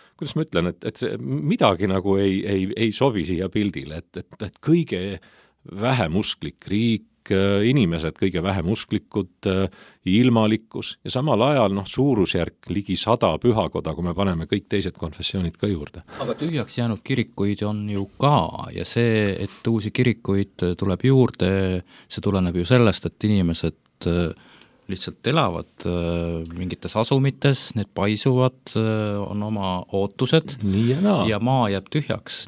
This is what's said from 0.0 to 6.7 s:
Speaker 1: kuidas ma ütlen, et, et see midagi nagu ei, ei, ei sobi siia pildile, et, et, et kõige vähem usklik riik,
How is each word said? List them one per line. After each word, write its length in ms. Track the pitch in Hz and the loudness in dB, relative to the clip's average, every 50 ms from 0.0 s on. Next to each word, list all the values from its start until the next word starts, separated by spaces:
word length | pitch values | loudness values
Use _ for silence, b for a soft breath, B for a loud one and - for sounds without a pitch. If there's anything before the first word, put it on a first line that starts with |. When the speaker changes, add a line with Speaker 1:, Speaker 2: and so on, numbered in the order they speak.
| b b b _ | b b b _
Speaker 1:
kuidas 160 | 170 139 - | -12 -6 -4
ma 80 | 156 160 | -4 -4
ütlen, 240 | - - 87 85 90 | 0 0 0 0 0
et, 140 | 85 - - | -2 -4 -6
et 160 | 113 - - | -8 -6 -4
see 160 | 123 110 - 107 | -4 -4 -4 -6
midagi 720 | 123 131 135 147 151 143 226 - 156 110 95 82 98 98 | -6 -4 -4 -2 0 -2 0 4 4 4 4 2 0 0
nagu 280 | 95 95 92 98 98 98 | 0 0 2 2 2 4
ei, 220 | 101 98 95 95 92 | 4 2 2 0 -2
ei, 220 | 95 101 95 92 95 - | 0 0 0 0 -2 -2
ei 160 | - 113 113 104 | 0 -2 -2 0
sobi 320 | - 127 139 113 98 78 | 2 0 0 2 0 -2
siia 240 | 82 92 82 92 92 | -2 -2 -4 -4 -2
pildile, 540 | - 107 104 101 80 82 67 71 76 85 - | -2 -2 -2 -2 -4 -6 -10 -10 -10 -12 -12
et, 180 | _ - 90 | _ -14 -14
et, 160 | - - - _ 107 92 | -14 -14 -14 _ -12 -12
et 100 | - _ - | -12 _ 2
kõige 380 | 147 160 175 156 - 110 90 90 101 98 92 b b b b b b b b _ - - 98 | 2 4 4 4 0 -2 -4 -2 -4 -6 -8 b b b b b b b b _ -16 -8 -2
vähem 380 | 107 127 131 123 101 80 78 98 | 0 0 2 2 0 0 0 0
usklik 460 | 107 - - - - 73 - _ - | -2 -2 -6 -6 -8 -10 -12 _ -8
riik, 640 | - | -4